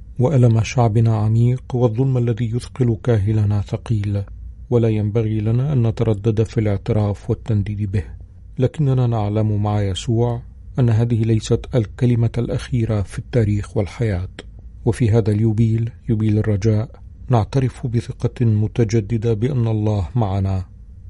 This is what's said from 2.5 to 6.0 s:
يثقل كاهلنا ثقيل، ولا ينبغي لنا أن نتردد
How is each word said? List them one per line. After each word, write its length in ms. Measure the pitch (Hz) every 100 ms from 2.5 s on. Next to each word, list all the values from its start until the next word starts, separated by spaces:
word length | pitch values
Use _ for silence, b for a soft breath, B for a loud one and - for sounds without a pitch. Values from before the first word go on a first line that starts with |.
| 117
يثقل 400 | - - 123 107
كاهلنا 560 | 123 110 101 110 101 104
ثقيل، 600 | - 113 - 107 104 101 101 - - - -
ولا 180 | 120 113
ينبغي 520 | 107 104 110 107 107
لنا 320 | 107 120 139
أن 140 | 135 113
نتردد 560 | -